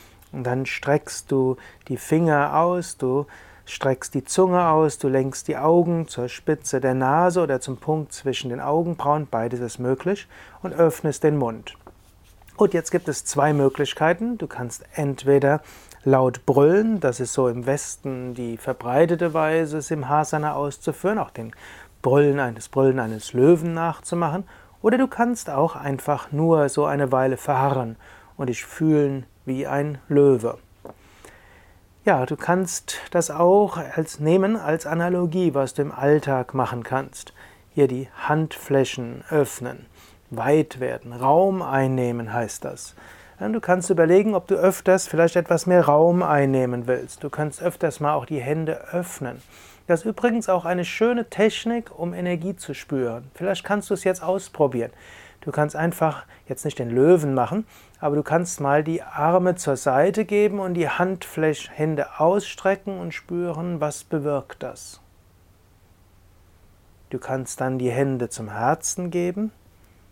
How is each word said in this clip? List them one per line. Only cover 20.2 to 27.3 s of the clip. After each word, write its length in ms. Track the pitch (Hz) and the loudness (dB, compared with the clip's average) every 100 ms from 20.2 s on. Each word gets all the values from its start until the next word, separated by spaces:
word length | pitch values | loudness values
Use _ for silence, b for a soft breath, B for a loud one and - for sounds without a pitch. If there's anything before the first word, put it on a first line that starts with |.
| 151 151 151 143 | 0 -2 -2 -2
auszuführen, 640 | 143 - - 151 185 214 | -4 -4 -8 -4 -2 -2
auch 140 | 147 | -4
den 220 | - 113 B B B B _ | -10 -14 B B B B _
Brüllen 400 | 131 139 147 139 | 4 6 6 4
eines, 260 | 127 113 - | -2 -4 -4
Brüllen 320 | 135 135 131 | 2 4 4
eines 320 | 113 110 - | -2 -6 -4
Löwen 420 | 123 139 175 170 | 4 6 6 2
nachzumachen, 720 | 165 165 - - 175 165 175 - B B B | -2 -4 -6 -6 -2 -2 -2 -6 B B B
oder 160 | 214 247 | 0 2
du 100 | 262 | 2
kannst 420 | - 240 240 - | 2 0 0 -4
auch 280 | 139 160 139 | 0 0 0
einfach 560 | 143 135 - 143 - | -6 -4 -2 -4 -4
nur 340 | 147 165 160 143 | 0 4 4 4
so 160 | 151 | 2
eine 300 | 147 143 135 | 0 0 2
Weile 240 | 131 131 | 2 2